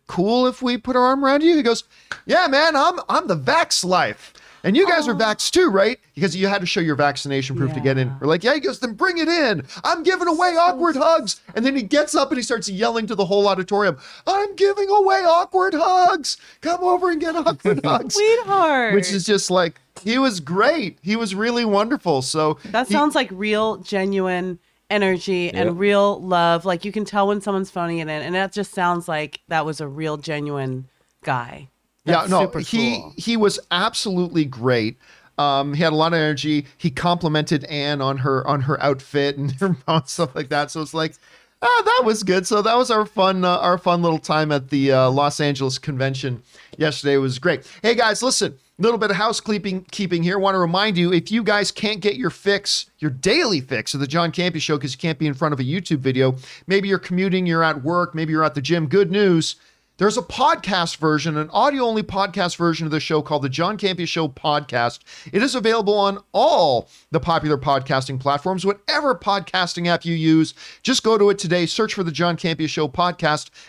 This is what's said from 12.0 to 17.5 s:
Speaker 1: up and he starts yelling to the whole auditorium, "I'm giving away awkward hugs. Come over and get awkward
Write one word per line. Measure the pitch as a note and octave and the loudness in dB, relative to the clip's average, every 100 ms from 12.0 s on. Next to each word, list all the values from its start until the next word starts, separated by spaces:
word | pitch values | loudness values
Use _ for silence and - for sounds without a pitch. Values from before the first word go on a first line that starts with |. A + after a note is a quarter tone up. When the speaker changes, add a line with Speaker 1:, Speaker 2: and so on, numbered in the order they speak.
| D4 F#4+ | 2 0
Speaker 1:
up | - | 0
and | C4+ | -2
he | |
starts | A#3 A#3 - | -2 -4 -4
yelling | F#3 A#3 A3+ A3 | -2 -2 -2 -2
to | G3+ | -2
the | F#3 | 0
whole | G3+ G3+ | 2 2
auditorium, | F#3 F#3 G3+ G3+ C#3+ - - - | 0 0 0 0 -2 -8 -8 -2
"I'm | G4 G4+ F4 | -2 -2 0
giving | G4 G4+ G4 | 2 2 2
away | G#4 F#4+ F#4+ F4 | 4 4 4 4
awkward | E4+ F#4 F#4 F#4+ | 2 2 0 2
hugs. | D#4 F4+ F#4 F4+ F#4+ B3+ - - - | 2 2 4 4 2 -4 -10 -12 -8
Come | D#4 F4+ | -4 0
over | F4+ F4+ F4+ | 0 2 0
and | D#4+ | 0
get | E4 E4 | -2 -2
awkward | D#4+ | -2